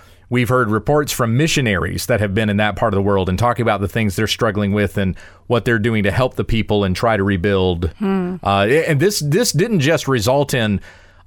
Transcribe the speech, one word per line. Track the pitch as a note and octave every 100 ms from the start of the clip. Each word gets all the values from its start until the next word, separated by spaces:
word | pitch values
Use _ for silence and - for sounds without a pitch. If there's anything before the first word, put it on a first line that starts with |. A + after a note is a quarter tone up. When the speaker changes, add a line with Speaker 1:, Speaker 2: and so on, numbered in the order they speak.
| - - -
Speaker 1:
we've | B2 B2
heard | B2+ A2+
reports | G#2+ G#2+ D3 C#3+
from | - A#2+ A#2
missionaries | D#3 - B2 F#2+ E2 F#2 -
that | A#2
have | G#2 F#2+
been | G#2+
in | G2+
that | G#2+ F#2+
part | A#2
of | G2
the |
world | G2+ G2 F#2
and | F2+
talking | A#2+ A#2+
about | A2+ G#2
the | G2
things | A#2 G#2+ F#2
they're | A2
struggling | - A#2 G2+ G2+
with | G#2 G2+ -
and | F#2+ F2 - - -
what | A#2+ B2
they're | A#2
doing | A2+ A2
to | G2+
help | G#2+ B2+ -
the | G2+
people | A2+ G#2 G#2
and | G2 F2+
try | A#2 A2
to |
rebuild. | G2 G2 G2+ G2 F#2 E2+ F2 -
Speaker 2:
Hmm. | G3+ G3 F3+ F3+
Speaker 1:
Uh, | - G2+ G#2+
a-, | D3 D#3+
and | D3
this, | F3+ G#3
this | D3 E3 A#3+
didn't | - A#3 G3+
just | C3+ D#3 -
result | C3 G2+ C#3 C#3
in | C3+ G#2+ F#2+ - - - -